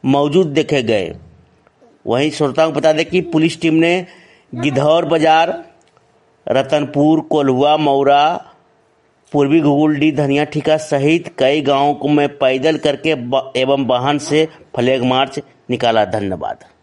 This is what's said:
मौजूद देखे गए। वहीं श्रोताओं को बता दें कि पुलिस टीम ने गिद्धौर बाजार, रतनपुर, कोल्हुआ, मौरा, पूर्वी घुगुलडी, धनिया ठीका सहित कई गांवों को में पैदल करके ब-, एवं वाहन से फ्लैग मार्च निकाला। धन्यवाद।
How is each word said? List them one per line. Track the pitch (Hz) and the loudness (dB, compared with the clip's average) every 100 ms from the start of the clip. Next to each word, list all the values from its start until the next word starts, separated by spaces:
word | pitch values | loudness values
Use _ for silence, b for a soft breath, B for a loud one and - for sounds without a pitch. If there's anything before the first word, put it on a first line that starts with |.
मौजूद | 135 139 147 165 165 | 2 2 2 2 2
देखे | 143 151 147 | 0 0 -2
गए। | 113 107 85 - - _ _ _ _ _ _ _ - | 0 -2 -2 -10 -20 _ _ _ _ _ _ _ -4
वहीं | 120 151 | -2 -2
श्रोताओं | 151 147 143 160 | -2 -2 0 0
को | 147 | 2
बता | 156 | 0
दें | 156 156 | 0 0
कि | 180 | -2
पुलिस | 170 165 160 160 | -2 0 0 0
टीम | 165 | 0
ने | 160 165 180 180 B B B B | 2 2 0 -4 B B B B
गिद्धौर | 123 139 135 151 165 | -6 -2 0 2 2
बाजार, | 160 165 156 160 170 170 - _ _ _ _ _ _ _ - | 2 0 2 2 0 -4 -12 _ _ _ _ _ _ _ -4
रतनपुर, | 127 135 151 139 143 151 160 | -2 0 -2 -2 0 2 2
कोल्हुआ, | 160 151 139 127 147 156 | 0 0 0 2 2 2
मौरा, | 147 139 139 143 151 175 - _ _ _ _ _ _ _ _ | 2 2 4 4 2 -2 -10 _ _ _ _ _ _ _ _
पूर्वी | 147 139 160 | -2 2 2
घुगुलडी, | 147 143 156 147 151 | 2 2 2 2 0
धनिया | 151 143 143 | 0 0 0
ठीका | 147 156 151 156 | -2 -4 0 -2
सहित | - 143 143 170 170 - | 0 0 2 0 -2 -2
कई | 135 151 | 0 0
गांवों | 139 135 143 | 0 0 0
को | 143 143 | -2 0
में | 147 143 143 | 2 0 0
पैदल | 131 135 151 151 | 0 0 0 0
करके | 151 143 160 | -2 -2 -4
ब-, | 147 120 131 - 123 | -4 -2 -4 -2 -4
एवं | 131 139 127 | 0 0 0
वाहन | 123 131 147 | 0 0 -2
से | - 151 156 B - - | -2 -2 -2 B -10 -2
फ्लैग | 123 131 | 0 0
मार्च | 123 127 135 - b b - | 0 0 0 -4 b b -8
निकाला। | 123 120 110 | -2 0 2
धन्यवाद। | 104 107 98 90 57 55 - _ | 0 -2 -4 -6 -8 -12 -16 _